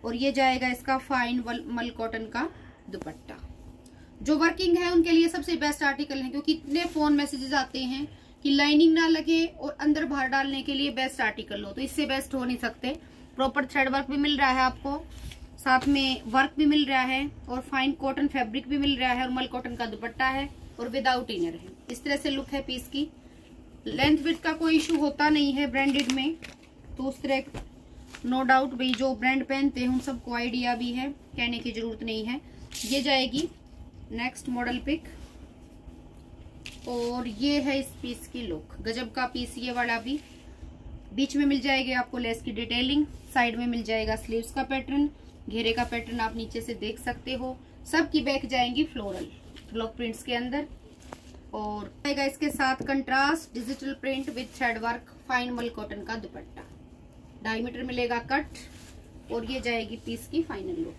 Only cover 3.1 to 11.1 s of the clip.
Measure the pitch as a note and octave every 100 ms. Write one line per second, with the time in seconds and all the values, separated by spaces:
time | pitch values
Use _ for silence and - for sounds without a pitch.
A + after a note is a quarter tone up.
3.1 | - - - - - - - - - -
4.1 | - G#3 D4+ E4 E4+ F#4 F4 F4 F4 E4
5.1 | E4 E4 F4+ C#4+ E4 D4 C#4+ C#4+ C#4 D4
6.1 | C4+ C4 C#4 C#4+ D#4+ C#4 D4+ E4+ D#4 D4+
7.1 | C#4+ C#4+ C4+ C4 C#4 B3+ C4 B3+ C4+ D4
8.1 | - - - C#4+ C#4 D4 D4+ E4 D#4+ E4
9.1 | D#4+ D#4 E4 E4 - C#4 - D4+ D4+ D#4
10.1 | C#4 C4 C#4 C#4 C4+ C4+ C4+ C#4+ A#3 C4